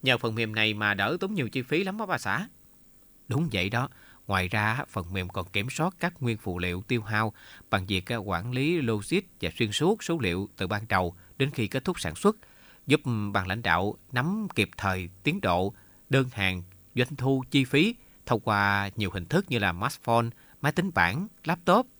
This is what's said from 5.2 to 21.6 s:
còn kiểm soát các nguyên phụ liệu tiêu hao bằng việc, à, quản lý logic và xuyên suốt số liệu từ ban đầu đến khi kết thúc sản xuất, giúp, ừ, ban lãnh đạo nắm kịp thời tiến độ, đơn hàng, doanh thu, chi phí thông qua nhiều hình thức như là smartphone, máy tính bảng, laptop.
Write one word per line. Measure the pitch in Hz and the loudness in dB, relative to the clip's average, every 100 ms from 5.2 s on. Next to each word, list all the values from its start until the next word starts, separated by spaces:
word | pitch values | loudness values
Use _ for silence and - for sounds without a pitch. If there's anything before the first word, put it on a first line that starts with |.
| 90 | -4
còn | 95 90 | -6 -4
kiểm | 101 107 | -4 -4
soát | - 165 - | -2 -4 -2
các | 175 175 | -6 -2
nguyên | 123 110 | -4 -2
phụ | - 87 | -4 -2
liệu | 90 87 - | -2 -4 -2
tiêu | 120 | -2
hao | 104 107 110 - - - - | 0 0 0 -4 -20 -20 -4
bằng | 101 92 | -2 0
việc, | 95 87 | -2 -2
à, | 117 | -6
quản | 101 87 113 | -2 -4 -2
lý | 123 143 175 | -2 0 0
logic | 127 110 104 175 202 _ | 0 -2 0 -4 -4 _
và | 85 - | -6 -2
xuyên | 113 | -2
suốt | - 156 220 | 2 2 2
số | - 170 | -2 0
liệu | 107 87 101 - | 0 0 -4 -6
từ | 92 | -4
ban | 104 110 | -4 0
đầu | 98 92 - - - | 0 0 -4 -20 -4
đến | 135 | -4
khi | 143 107 | 0 -2
kết | 135 - | -2 -4
thúc | 175 | -4
sản | - 78 | -4 2
xuất, | 202 220 - - - - - | 2 2 -8 -20 -20 -16 0
giúp, | 151 | 2
ừ, | 135 113 101 | 2 -2 0
ban | 101 92 | 0 0
lãnh | 104 | -2
đạo | 107 85 98 - - | 2 4 2 -4 -6
nắm | 123 147 208 208 - | -2 0 -2 -4 0
kịp | 101 - | -2 0
thời | 98 92 90 - | -2 -2 -6 -4
tiến | - 123 | -4 0
độ, | 98 87 95 - - - _ | 0 2 0 -6 -20 -20 _
đơn | 131 131 | 2 2
hàng, | 107 95 92 87 - - 117 | 0 -2 -2 -8 -20 -8 -2
doanh | 123 143 | -2 0
thu, | 127 135 127 | 0 0 2
chi | 139 131 | 0 2
phí | 139 196 233 - _ - | 2 2 -2 -16 _ -2
thông | 117 | -2
qua | - 104 101 101 101 107 | 2 2 4 2 0 -2
nhiều | 101 | -4
hình | 92 87 | -4 0
thức | 165 202 | 0 0
như | 120 | 0
là | 101 | 0
smartphone, | 87 117 - - 117 117 - - - | 0 -4 -4 2 2 2 -4 -20 -4
máy | 143 | -2
tính | - 196 | 0 0
bảng, | 165 87 113 202 - | 4 4 4 -4 -8
laptop. | 151 175 | -4 -2